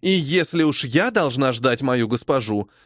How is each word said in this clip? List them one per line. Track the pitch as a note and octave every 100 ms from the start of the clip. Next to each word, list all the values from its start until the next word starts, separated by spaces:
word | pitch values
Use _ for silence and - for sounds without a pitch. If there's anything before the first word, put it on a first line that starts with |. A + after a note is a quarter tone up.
И | F#3
если | F#3+ C#3 F3+ D#3 E3+
уж | D#3 -
я | B2+ C3+ A#3
должна | G#3+ D3+ B2 C3+
ждать | A2+ B2+ A#2+
мою | C3+ B2+ A2+
госпожу, | A#2+ - C3+ G#2+ G#2 G2+ _